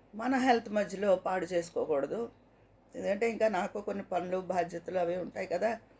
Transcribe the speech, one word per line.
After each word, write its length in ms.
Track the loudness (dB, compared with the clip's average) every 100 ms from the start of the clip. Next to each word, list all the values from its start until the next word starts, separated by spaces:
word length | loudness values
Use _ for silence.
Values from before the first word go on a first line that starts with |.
| -16
మన 200 | -6 0
హెల్త్ 340 | 4 4 4 2
మధ్యలో 460 | -2 0 0 4
పాడు 300 | 4 2 -2
చేసుకోకూడదు. 840 | 0 -2 -2 -2 0 0 0 -4 -6 -10 _ _ -20 _ -16
ఎందుకంటే 340 | -6 -2 0 0
ఇంకా 180 | 2 2
నాకు 340 | 2 -2 -4
కొన్ని 220 | -6 -6
పనులు, 340 | -2 -2 0 -2
బాధ్యతలు 600 | 0 0 0 -4 -4 -2
అవి 200 | 0 -2
ఉంటాయి 300 | -4 -6 -4
కదా. 320 | 0 0 -2 -10